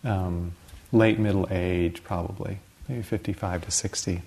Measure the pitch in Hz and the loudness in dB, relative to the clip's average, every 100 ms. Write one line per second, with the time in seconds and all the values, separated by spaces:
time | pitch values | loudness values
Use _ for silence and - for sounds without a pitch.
0 | 123 98 92 87 87 85 - - - 110 | 0 0 0 -2 -4 -10 -18 -20 2 6
1 | 110 110 107 98 90 92 90 87 85 85 | 8 6 2 2 2 0 2 2 0 -2
2 | - 87 85 98 98 98 - - - 123 | -6 -4 -4 -6 -8 -8 -12 -16 -8 -8
3 | 104 110 - 87 95 90 85 - - - | -4 -4 -4 -4 -4 -4 -2 -2 -2 -4
4 | - 87 | -4 -4